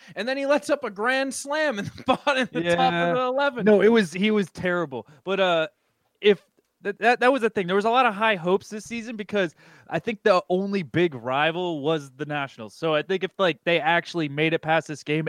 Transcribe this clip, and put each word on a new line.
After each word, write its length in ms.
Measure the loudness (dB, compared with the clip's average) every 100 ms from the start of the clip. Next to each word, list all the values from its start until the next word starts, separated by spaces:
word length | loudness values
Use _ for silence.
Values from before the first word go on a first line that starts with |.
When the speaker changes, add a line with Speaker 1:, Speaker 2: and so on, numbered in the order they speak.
| -12 -8
Speaker 1:
and 100 | -6
then 100 | -4
he 100 | 0
lets 220 | 0 0
up 140 | -4
a 80 | -4
grand 420 | -4 -2 0 -2
slam 460 | -6 -6 -2 -2 -2
in 60 |
the 180 | -8 -6
<laughs> 40 | -2
bottom, 420 | 0 0 0 -2
in 120 | -2
the 100 | 0
top 180 | 2 2
of 0 |
Speaker 2:
Yeah. 200 | 2 0
Speaker 1:
the 80 | 0
eleven. 440 | -2 0 -2 0
Speaker 2:
No, 180 | 4 4
it 60 | 6
was, 200 | 4 2
he 200 | 0 0
was 180 | 0 -2
terrible. 560 | -4 -2 -2 -4 -8 -12 -12
But, 160 | -4 0
uh, 300 | 2 2 0 -6 _ _ _ _
if 220 | 2 2 _ _ _ _
that, 140 | -10 0
that, 200 | 2 4
that 120 | 4
was 100 | 2
the 80 | 0
thing. 160 | -2 0
There 80 | 0
was 80 |
a 60 | 2
lot 160 | 2 2
of 80 |
high 220 | 2 0 0
hopes 320 | 0 0 -2
this 160 | -14
season 320 | -10 -10 -10 -12
because 360 | -4 -2 -2 -4 _ -20 -8
I 80 | -6
think 240 | -6 -2
the 200 | 2 2 2
only 360 | -2 -2 -4
big 280 | -2 0 0
rival 680 | -2 -4 0 0 -2 -4 -4
was 320 | -2 -2 -4 -12
the 80 |
Nationals. 480 | -8 -6 -8 -10 -18
So 200 | -6 -2
I 80 | -2
think 220 | 0 -4
if, 80 | -4 0
like, 220 | 0 0
they 160 | 0 2
actually 480 | 2 2 0 -4 -4
made 240 | -2 0
it 80 | 0
past 240 | 0 0 0
this 160 | -8
game, 240 | -4 -4